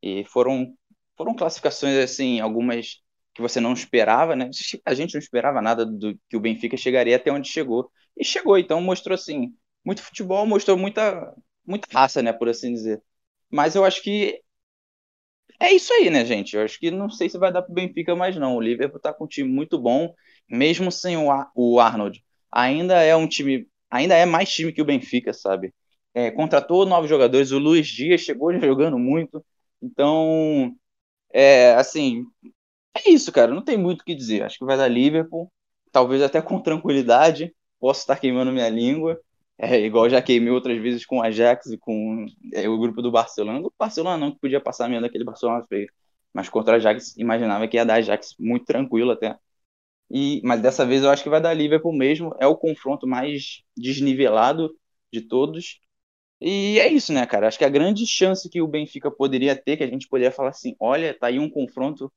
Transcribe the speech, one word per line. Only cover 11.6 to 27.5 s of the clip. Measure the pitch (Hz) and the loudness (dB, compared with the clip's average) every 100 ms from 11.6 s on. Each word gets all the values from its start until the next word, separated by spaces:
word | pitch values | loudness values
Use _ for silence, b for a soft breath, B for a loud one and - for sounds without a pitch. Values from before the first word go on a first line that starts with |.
| - | -10
muita | 202 - | -10 -2
raça, | 131 135 139 | 2 2 2
né, | 117 | -2
por | 113 117 | -2 -2
assim | 117 127 | -2 -4
dizer. | 120 110 107 _ _ _ _ - | -6 -6 -6 _ _ _ _ -8
Mas | 143 156 185 | 0 0 2
eu | |
acho | 190 190 | 0 0
que | - 208 202 - _ _ _ _ _ _ _ _ _ _ _ - | -4 -4 -4 -6 _ _ _ _ _ _ _ _ _ _ _ -2
é | 349 | 4
isso | 381 - | 4 4
aí, | 466 247 | 4 4
né, | 147 117 | 4 0
gente? | 107 98 104 | -2 -4 -4
Eu | |
acho | 107 - | -4 -4
que | 170 | -6
não | 185 202 | -4 -8
sei | - 165 | -6 -6
se | 175 | 0
vai | 185 | 0
dar | 180 | 0
pro | 180 | -4
Benfica | 175 180 180 170 175 | -6 -6 -6 -4 -2
mais, | 185 185 | -2 -2
não. | 135 123 | -4 -2
O | |
Liverpool | 113 120 139 - | -2 -2 -4 -6
tá | 151 | -10
com | 151 156 | -8 -12
um | |
time | - 135 | -6 -4
muito | 131 160 160 | -4 -2 -2
bom. | 120 131 170 b b b - | 0 0 -2 b b b -8
Mesmo | 117 147 170 185 | 0 0 2 -2
sem | - 180 165 | -4 -6 -2
o | 147 | 0
Ar-, | 139 139 120 | -2 -4 -2
o | 120 120 | 4 6
Arnold, | 113 110 101 - _ _ - | 4 2 -6 -8 _ _ -6
ainda | - 127 147 180 180 | -2 0 0 2 4
é | 160 160 | 6 4
um | 160 | 2
time | - 139 131 - _ - | -2 -2 -4 -6 _ -8
ainda | 123 165 170 | -2 4 4
é | 175 | 4
mais | 165 196 | 2 0
time | - 160 | -4 -4
que | 156 | -2
o | 147 | 0
Benfica, | 135 - 123 101 | 0 0 -4 -4
sabe? | - 98 95 92 _ _ _ _ | -6 -4 -4 -6 _ _ _ _
É, | 120 117 | -4 -4
contratou | 110 151 147 - 180 190 | -2 0 0 2 2 4
novos | 175 156 | 2 4
jogadores, | 151 123 131 135 | 4 6 4 2